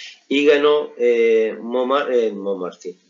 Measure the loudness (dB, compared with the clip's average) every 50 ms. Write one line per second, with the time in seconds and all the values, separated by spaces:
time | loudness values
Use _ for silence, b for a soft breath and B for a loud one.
0 | B B B B B -4 -2 2 4 4 4 4 4 2 2 2 0 -4 -4 0
1 | 0 2 2 4 2 2 2 2 0 0 -4 -8 -8 -6 -4 -2 -2 0 0 -2
2 | 0 0 0 0 0 -2 -4 -6 -6 -6 -6 -6 -8 -10 -10 -12 -16 -16 -16 _
3 | _